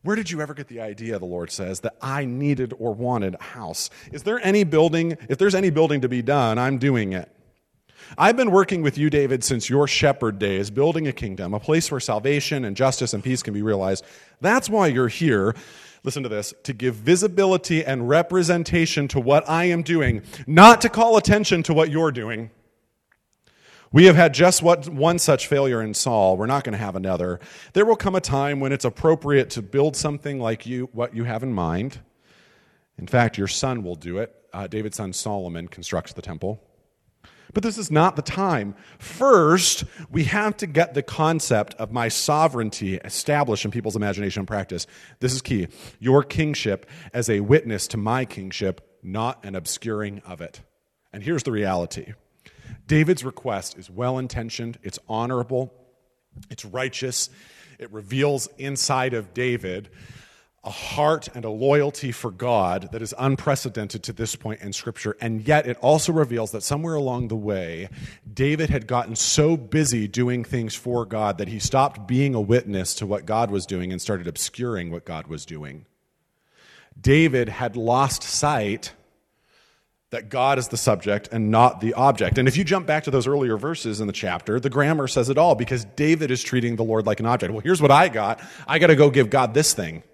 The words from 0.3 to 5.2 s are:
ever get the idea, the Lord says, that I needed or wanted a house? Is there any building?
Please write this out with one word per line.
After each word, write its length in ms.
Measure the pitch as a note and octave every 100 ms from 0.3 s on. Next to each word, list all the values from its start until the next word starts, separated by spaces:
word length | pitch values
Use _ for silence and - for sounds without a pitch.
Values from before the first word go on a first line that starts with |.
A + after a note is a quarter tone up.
| E3
ever 120 | D3+
get 140 | C#3+ C#3
the 140 | A#2
idea, 360 | A2 G#2 A2+ G#2
the 80 |
Lord 240 | F2+ F2 E2+
says, 300 | - F#2 F#2
that 160 | A2+ _
I 240 | C3 C#3
needed 480 | C3+ B2 C#3+ C3 B2 B2
or 160 | A#2
wanted 420 | G#2+ B2 B2 G2
a 80 | F2+
house? 460 | - A#2 F2+ - - - -
Is 120 | D3
there 220 | G3+ A#3+
any 200 | G3 G#3
building? 520 | F3+ D#3 E3 E3 E3 D#3+